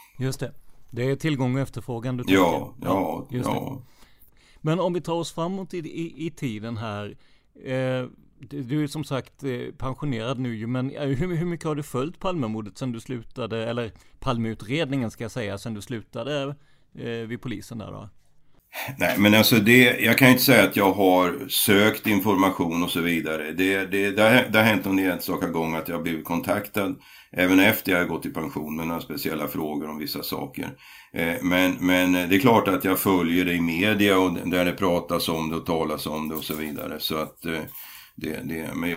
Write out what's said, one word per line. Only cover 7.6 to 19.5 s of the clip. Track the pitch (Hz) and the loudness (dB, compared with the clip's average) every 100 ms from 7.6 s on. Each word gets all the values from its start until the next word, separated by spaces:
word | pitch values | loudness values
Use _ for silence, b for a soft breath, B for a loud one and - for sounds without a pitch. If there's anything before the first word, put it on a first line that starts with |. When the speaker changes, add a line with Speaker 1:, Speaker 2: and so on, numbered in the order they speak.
| 135 | -6
Speaker 1:
eh, | 131 131 127 123 - _ - - | -4 -2 -4 -6 -12 _ -20 -14
du, | 143 | -10
du | 120 151 | -4 -2
är | 147 | -2
som | 156 | -4
sagt, | 143 131 - - | -6 -6 -8 -10
eh, | 139 123 123 - | -6 -6 -8 -8
pensionerad | 131 127 147 113 113 127 | -8 -4 -4 -4 -4 -4
nu | 127 110 | -4 -4
ju, | 113 | -4
men, | 127 135 | -4 -4
eh, | - 143 | -4 -2
hur, | 135 180 165 | 0 -2 -2
hur | 180 | -4
mycket | 165 160 | -4 -4
har | 147 | -4
du | |
följt | 147 123 151 - | -4 -4 -4 -4
Palmemordet | 190 180 113 110 104 - | -4 -2 -2 -4 -8 -8
sen | 131 | -8
du | 113 | -8
slutade, | - 123 - - 113 113 113 | -8 -10 -10 -8 -6 -4 -4
eller | 117 113 - b b | -4 -6 -10 b b
Palmeutredningen | 139 117 113 107 101 147 143 139 113 | -4 -2 -2 -4 -4 -4 -2 -2 -4
ska | - | -6
jag | 113 | -10
säga, | 131 104 98 | -6 -6 -6
sen | 120 | -8
du | 107 | -10
slutade, | - 117 - 120 123 147 139 143 _ _ _ - | -8 -10 -10 -10 -4 -4 -4 -8 _ _ _ -12
eh, | 120 117 110 | -8 -8 -6
vid | 120 | -8
polisen | 127 101 95 113 | -8 -10 -10 -12
där | 95 | -12
då? | 101 101 - _ _ - - _ B B - | -12 -16 -20 _ _ -20 -20 _ B B -2
Speaker 2:
Nej, | 87 85 | 0 4
men | 104 | 6
alltså | 107 107 | 8 6